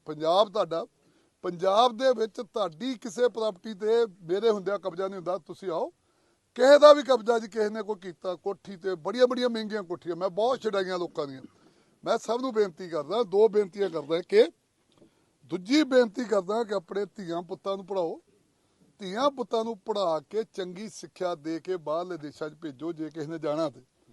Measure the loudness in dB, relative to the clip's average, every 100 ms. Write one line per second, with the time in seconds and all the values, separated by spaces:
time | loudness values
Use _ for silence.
0 | -10 -4 2 4 4 2 -2 -4 -6 _
1 | _ _ _ _ -8 -2 2 4 4 4
2 | 2 2 -2 -6 -8 -4 -4 -4 -6 -6
3 | -8 0 0 0 -4 -4 -10 -6 0 2
4 | 0 -4 -4 0 2 0 -2 -4 -4 -6
5 | -6 -6 -6 -6 -8 -12 -6 -4 -6 -8
6 | _ _ _ _ _ 2 8 10 12 10
7 | 6 0 2 -2 -2 -4 -4 -4 -8 -8
8 | -12 -10 -8 -8 -8 -8 -12 -10 -6 -6
9 | -6 2 2 4 -2 -2 -4 -6 -6 -8
10 | -8 -4 -4 0 0 0 -2 -2 -2 -4
11 | -4 -6 -8 -10 -18 _ _ _ _ _
12 | -2 -2 -2 -4 -2 0 0 -2 -8 -6
13 | -4 -2 0 4 4 4 0 -2 -4 -4
14 | -2 -2 2 4 4 2 _ _ _ _
15 | -20 _ _ _ -10 -8 0 2 4 4
16 | 4 0 -2 0 0 -2 -2 -4 -4 -6
17 | -6 -8 -8 -8 -8 -8 -6 -6 -4 -4
18 | -4 -6 _ _ _ _ _ _ _ _
19 | -8 -2 0 -2 -2 -2 -2 -6 -6 -2
20 | 0 -2 -2 -6 -6 -8 -8 -8 -12 -14
21 | -18 -8 -6 -6 -6 -8 -6 -6 -4 -4
22 | -6 -10 -12 -12 -12 -10 -14 -10 -10 -8
23 | -10 -8 -10 -6 -4 -2 -4 -6 -18 _
24 | _